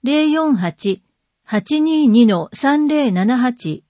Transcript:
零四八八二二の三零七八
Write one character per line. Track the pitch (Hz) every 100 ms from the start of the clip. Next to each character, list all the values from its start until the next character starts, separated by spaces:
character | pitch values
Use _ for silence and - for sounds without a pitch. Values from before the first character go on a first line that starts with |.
零 | 240 302 311
四 | 311 320 240
八 | 175 - 202 190 _ _ _ _
八 | _ 214 - 302
二 | 311 311 294
二 | 220 233
の | 185 160
三 | - 269 294 294
零 | 302 269
七 | 180 196 254
八 | 254 247 165 151 _